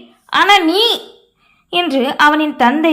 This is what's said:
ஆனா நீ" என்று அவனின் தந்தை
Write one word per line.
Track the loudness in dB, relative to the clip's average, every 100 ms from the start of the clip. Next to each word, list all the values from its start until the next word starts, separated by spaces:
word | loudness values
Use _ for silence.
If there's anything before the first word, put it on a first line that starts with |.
| -20 _ -6
ஆனா | -2 2 2
நீ" | 2 0 0 -4 -10 -20 _ _ _ _ _
என்று | -6 -4 -2 -2 0
அவனின் | 0 0 -2 0
தந்தை | 0 0 0